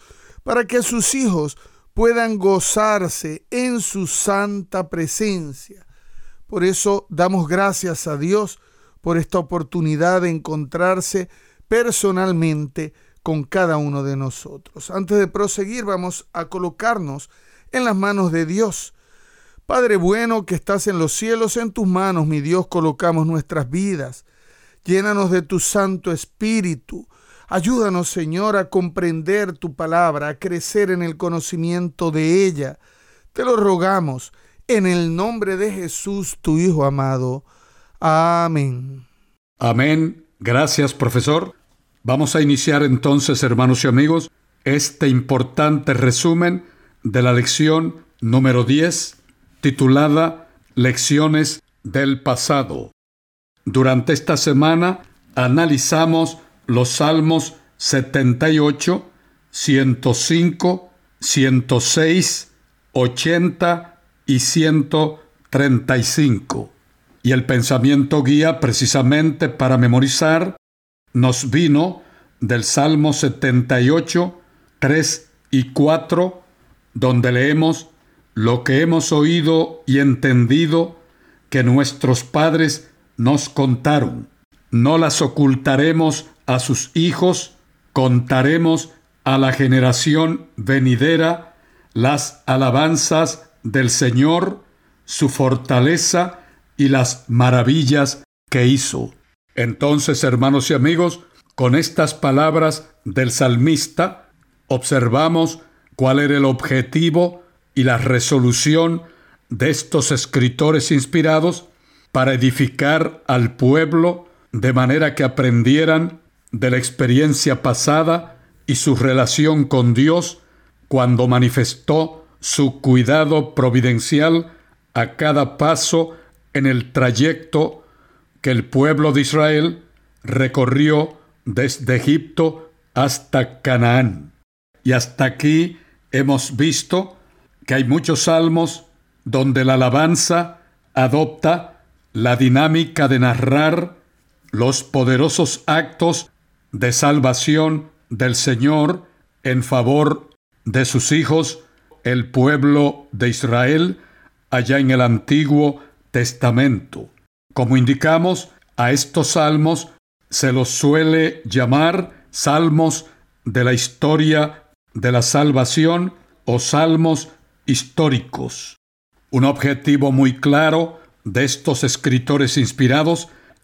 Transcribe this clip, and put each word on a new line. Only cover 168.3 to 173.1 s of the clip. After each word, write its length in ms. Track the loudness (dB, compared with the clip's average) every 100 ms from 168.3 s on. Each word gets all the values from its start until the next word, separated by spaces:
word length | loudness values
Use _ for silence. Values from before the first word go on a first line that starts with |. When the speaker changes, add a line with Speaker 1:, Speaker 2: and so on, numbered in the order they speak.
| -10 -10 -12 -18 -20 _ _ _ _ _
Speaker 2:
Un 140 | 0
objetivo 680 | 0 0 -2 -2 0 2 2
muy 240 | 2 2 2
claro 640 | 2 2 4 2 -2 -6 -20 _
de 200 | -6 -2
estos 380 | -2 -2 -4 -2
escritores 760 | -2 -2 -2 -2 0 0 0 0
inspirados 720 | -2 0 2 2 0